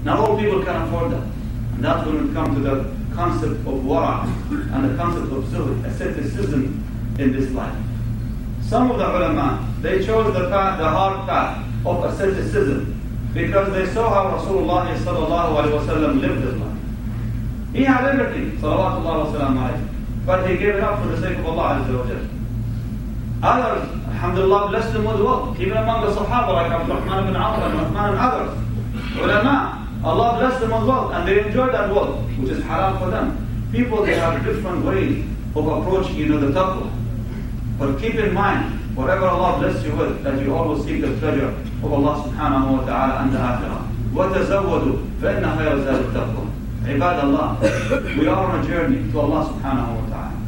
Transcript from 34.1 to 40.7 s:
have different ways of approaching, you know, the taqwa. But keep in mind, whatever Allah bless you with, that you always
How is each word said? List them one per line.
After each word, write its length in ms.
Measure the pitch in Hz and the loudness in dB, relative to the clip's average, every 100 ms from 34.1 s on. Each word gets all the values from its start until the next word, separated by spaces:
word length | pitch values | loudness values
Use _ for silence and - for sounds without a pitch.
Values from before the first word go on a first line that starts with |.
| 165 | 2
have 280 | 165 - - | 2 0 0
different 400 | - 185 175 - | -2 -2 0 0
ways 400 | 190 - - - - - | 2 2 0 -2 -4 -4
of 140 | 151 151 | 0 0
approaching, 480 | 151 180 190 180 147 | 0 2 0 0 0
you 120 | 151 | 2
know, 120 | 151 | 2
the 80 | 139 139 | 4 2
taqwa. 320 | 185 - 220 - - - - - - - - - | 2 0 -4 -4 -4 -4 -4 -4 -6 -4 -4 -2
But 220 | 120 - | 0 0
keep 160 | 226 226 | 0 0
in 180 | 202 | 0
mind, 460 | 180 202 - - - - - | 2 2 2 0 -4 -4 -2
whatever 320 | 180 190 185 | 0 2 2
Allah 320 | 180 180 - | 4 2 2
bless 240 | 143 - | 0 0
you 100 | 151 - | 0 0
with, 280 | 151 - | 0 0
that 180 | 139 - | -2 0
you 140 | - - | 0 0
always 300 | - | 0